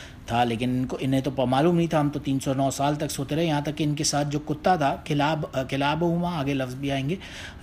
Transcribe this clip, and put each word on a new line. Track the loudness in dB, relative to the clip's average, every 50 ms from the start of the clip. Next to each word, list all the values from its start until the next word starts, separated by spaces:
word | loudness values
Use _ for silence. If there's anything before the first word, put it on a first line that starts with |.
| -16 -16 -18 -16 -8 -2
था, | 2 2 2
लेकिन | 2 2 0 0 0 0 0
इनको, | 0 -2 -4 -2
इन्हें | 0 2 2 2 2
तो | 0
प-, | 0 0
मालूम | 2 2 4 4 4 6 4
नहीं | 4 2 2
था। | 2 2
हम | 2 2
तो | 0 -2
तीन | -2 -2 -2 0
सौ | 0 0 0
नौ | 2 0 0
साल | 0 0 0 0 0
तक | 0 -2 -4
सोते | -4 -4 -4 -2 0
रहे, | 0 2 2
यहाँ | 2 0 0
तक | -2 -2
कि | 0 0
इनके | 0 0 0 0
साथ | 0 0 0 0
जो | 0 -2 -2
कुत्ता | -2 -4 -4 0 2 2 4 4
था, | 4 2 0 -2 -2 -2
किलाब, | 0 2 2 2 2 0 -2 -4 -4
अ, | -4 -4
किलाब | -2 -2 0 0 2 2 2 2
हुआ, | 2 2 0 0 -2
आगे | -2 -2 -2 -2 -2
लफ्ज़ | -2 -2 -4 -6
भी | -6 -4 -2
आएंगे | -2 -2 -2 -2 -4 -4 -6 -10 -14 -14 -14 -14 -12 -4